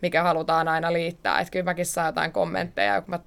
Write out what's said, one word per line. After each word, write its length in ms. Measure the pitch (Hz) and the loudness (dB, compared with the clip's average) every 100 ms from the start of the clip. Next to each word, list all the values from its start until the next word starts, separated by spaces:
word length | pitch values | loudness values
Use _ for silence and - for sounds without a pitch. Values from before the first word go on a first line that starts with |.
mikä 220 | 175 160 | 0 2
halutaan 440 | 175 160 156 165 160 | 2 2 2 2 2
aina 260 | 160 165 | 0 0
liittää. 460 | 170 170 170 98 69 | 0 -2 -2 0 0
Et 100 | 175 | 0
kyllä 140 | 185 180 | -2 -2
mäkin 200 | 175 175 | -2 -4
saan 200 | 175 160 | -2 -2
jotain 240 | 165 160 | 0 -2
kommentteja, 680 | 101 170 92 175 - 202 196 | -2 -2 -2 -4 0 2 0
kun 80 | - | -2
mä 100 | 175 | -8